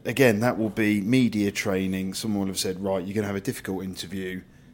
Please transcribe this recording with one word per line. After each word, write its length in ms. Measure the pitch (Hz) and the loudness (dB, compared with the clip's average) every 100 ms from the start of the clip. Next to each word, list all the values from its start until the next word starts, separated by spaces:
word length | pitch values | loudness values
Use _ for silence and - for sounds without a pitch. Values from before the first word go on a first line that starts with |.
again, 360 | - 120 131 104 | -4 4 6 6
that 180 | 120 98 | 2 0
will 100 | 110 | -2
be 300 | 98 104 107 | 2 2 4
media 500 | 98 131 120 104 101 | 4 4 4 2 0
training. 600 | - 107 95 95 95 95 | 0 0 0 0 -2 -4
Someone 260 | 92 110 101 | -6 -4 -2
will 60 | 98 | -2
have 100 | 92 | -2
said, 240 | 101 90 | -4 -2
"Right, 200 | 98 95 | -2 -2
you're 100 | 92 | -2
gonna 120 | 101 101 | -4 -2
have 100 | 98 | -2
a 40 | |
difficult 420 | 113 - - 95 | -4 -6 -6 -6
interview. 580 | 95 90 85 95 92 92 - - - | -6 -8 -8 -8 -6 -8 -12 -20 -20